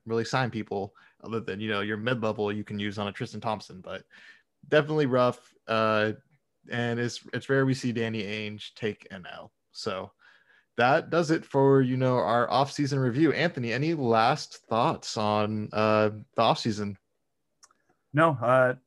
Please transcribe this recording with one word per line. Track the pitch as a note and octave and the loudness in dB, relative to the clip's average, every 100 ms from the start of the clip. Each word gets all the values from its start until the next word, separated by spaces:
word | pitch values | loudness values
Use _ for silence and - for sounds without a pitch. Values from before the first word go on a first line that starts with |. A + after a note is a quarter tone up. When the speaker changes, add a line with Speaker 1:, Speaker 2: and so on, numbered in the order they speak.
Speaker 1:
really | - A2+ A2 | -6 -4 -2
sign | C3 B2 | -2 -2
people | A2 G2+ G2+ G2 - _ _ | -4 -6 -6 -6 -10 _ _
other | - A2+ | -10 -8
than, | G2 F#2+ | -6 -6
you | A2 | -4
know, | G#2 | -4
your | G2+ G#2+ | -2 -4
mid-level | A2 B2 G#2+ G#2+ G#2 | -4 -2 -2 -2 -4
you | G#2+ | -4
can | G#2 G#2 | -6 -6
use | G#2 G2 | -6 -6
on | G2+ | -6
a | |
Tristan | G2 A2+ G#2+ | -6 -10 -8
Thompson, | A2+ G#2+ - F#2 | -6 -6 -8 -18
but | F#2 F#2+ - - - - _ _ C#3+ | -14 -14 -16 -20 -20 -20 _ _ 0
definitely | D3+ D3 D#3 C#3+ | 2 2 0 0
rough. | B2+ B2 B2 _ _ - | 2 2 0 _ _ -4
Uh, | A2 A2 G#2+ G#2+ G#2+ _ _ _ _ - | 0 2 2 0 -4 _ _ _ _ -10
and | A#2+ A#2+ A#2 | -4 -4 -2
it's, | A#2+ - - | -4 -6 -10
it's | B2 - | -8 0
rare | C3+ | 2
we | C3+ | 2
see | C3 B2+ | 0 -2
Danny | A#2 A2+ A2 | -2 -4 -4
Ainge | G2 G#2+ G#2+ G#2+ - | -6 -8 -8 -12 -16
take | - A2 G#2 - | -8 -8 -8 -12
an | F#2+ F2 | -18 -16
L. | - - _ _ | -18 -18 _ _
So | - - F#2+ G2 _ _ _ _ _ _ - | -12 -8 -6 -8 _ _ _ _ _ _ 2
that | A#2+ D#3 C3 | 4 4 2
does | D#3+ D#3 | 0 2
it | D#3+ | 0
for, | - C#3 C#3 C3+ | 0 4 6 6
you | B2+ B2+ | 4 2
know, | C3 B2 | 2 2
our | F2+ A#2 A#2+ | 2 2 2
off-season | A#2+ C3+ - C#3+ C#3 | 2 2 0 -2 0
review. | B2+ A#2 D#3+ | 0 2 2
Anthony, | B2+ C#3+ - A#2 | 2 0 -2 -4
any | A2+ D3+ | -2 -2
last | E3 B2 A2+ A2+ C#3+ - - - | 0 2 4 4 2 -4 -18 -4
thoughts | A2+ C#3+ D#3 - - | 0 0 -2 -6 -4
on, | G#2+ G#2+ G#2+ A2 G#2+ | 0 0 0 -2 -4
uh, | G#2+ A2 G#2+ G#2+ G#2+ G#2 | 0 2 4 2 -2 -6
the | - | 2
off-season? | A2+ D#3 A#2+ G#2 G2+ G2 _ _ _ _ _ _ _ _ _ _ _ | 2 2 0 -4 -6 -10 _ _ _ _ _ _ _ _ _ _ _
Speaker 2:
No, | C#3 E3 C3+ | 2 2 2
uh, | A#2+ C3 B2+ B2+ | 4 4 4 0